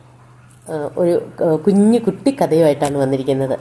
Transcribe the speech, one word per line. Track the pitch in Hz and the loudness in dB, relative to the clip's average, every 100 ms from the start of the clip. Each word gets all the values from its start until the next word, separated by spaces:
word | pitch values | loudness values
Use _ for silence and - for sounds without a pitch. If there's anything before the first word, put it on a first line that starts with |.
| - _ - - - - - | -20 _ -20 -20 -20 -20 -10
ആ, | 160 147 - | -8 -6 -2
ഒരു, | 175 175 - - | 0 0 -4 -4
ആ, | 180 | -2
കുഞ്ഞു | 156 160 196 208 233 | 0 2 2 4 2
കുട്ടി | 226 185 269 | 0 -2 -2
കഥയുമായിട്ടാണ് | 269 165 156 156 139 143 139 | 0 2 4 2 2 -2 0
വന്നിരിക്കുന്നത്. | 135 135 135 135 135 - | 0 -2 -2 -2 -2 -4